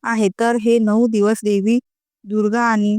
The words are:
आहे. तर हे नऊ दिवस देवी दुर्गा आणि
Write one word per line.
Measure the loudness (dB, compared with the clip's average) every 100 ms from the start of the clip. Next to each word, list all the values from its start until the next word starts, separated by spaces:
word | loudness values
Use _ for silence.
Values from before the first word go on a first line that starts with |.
आहे. | -4 -2 -2 0
तर | -2 0
हे | 2 2
नऊ | 2 2 2
दिवस | 2 0 0
देवी | -2 -2 0 -2 -2 _ _ _
दुर्गा | -8 -2 -2 0
आणि | 0 0 0